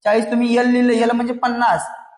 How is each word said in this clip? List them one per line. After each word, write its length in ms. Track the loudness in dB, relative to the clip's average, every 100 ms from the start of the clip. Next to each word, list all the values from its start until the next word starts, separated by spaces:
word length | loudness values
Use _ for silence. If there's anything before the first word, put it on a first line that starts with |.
चाळीस 220 | 0 0 0
तुम्ही 320 | -2 0 2
एल 100 | 2
लिहिलं, 260 | 2 2
एल 180 | 2 0
म्हणजे 220 | 0 -4
पन्नास 540 | -4 -4 0 0 0 -4 -14 -20